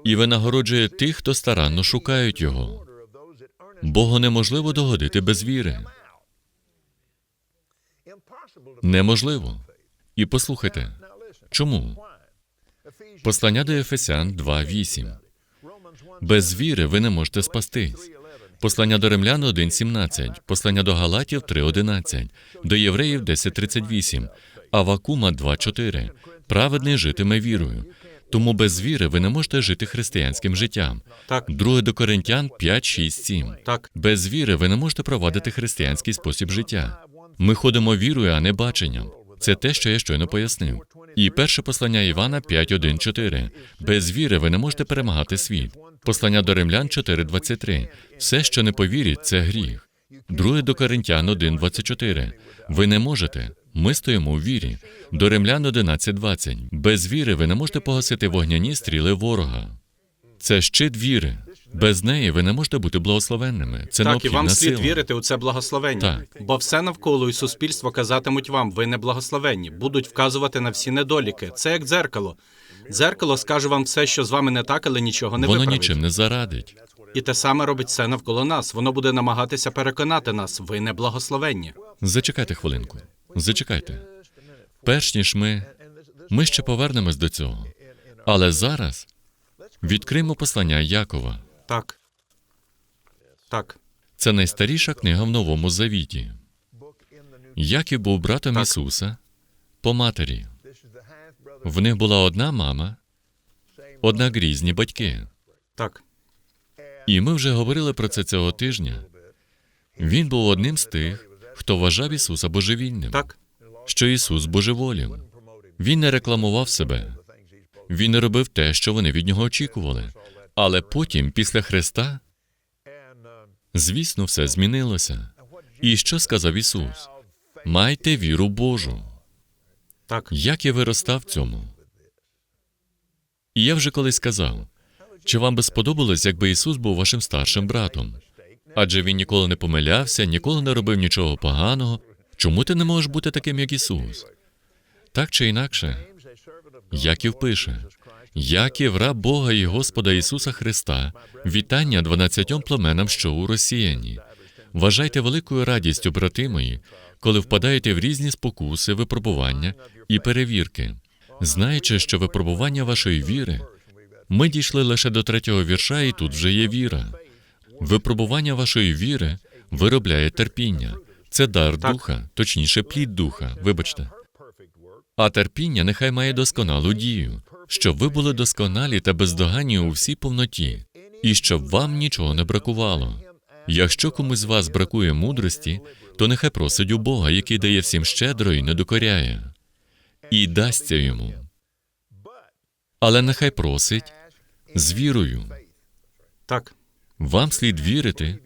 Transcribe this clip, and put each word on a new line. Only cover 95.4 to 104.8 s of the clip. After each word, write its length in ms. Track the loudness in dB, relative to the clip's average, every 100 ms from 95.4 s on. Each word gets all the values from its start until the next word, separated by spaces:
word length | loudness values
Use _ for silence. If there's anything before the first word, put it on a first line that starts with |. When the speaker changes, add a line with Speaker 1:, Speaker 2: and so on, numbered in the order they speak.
| 0 0 0
Speaker 1:
Завіті. 640 | 0 0 -2 -4 -8 -10 -14 _ _ _ -20 -20 _ _ -20 -20 -20 -14 -4
Яків 440 | 0 0 0 -2
був 200 | 2 2
братом 340 | 2 0 0
Speaker 2:
Так. 100 | 0
Speaker 1:
Ісуса 540 | 0 -2 -2 -4 -4 -8 _ _ _ _ _ _
по 120 | 0
матері. 520 | 2 0 0 -4 -4 -10 -18 -20 -20 -20 -20 -20 -20 -20 _ -20 -10
В 180 | -4 2
них 140 | 2 4
була 220 | 4 6
одна 340 | 4 2 0
мама, 440 | 0 -2 -2 -4 -8 _ _ _ _ _ _ _ -20 -20 -2
однак 360 | 0 2 0 2
різні 360 | 0 0 -2
батьки. 540 | 0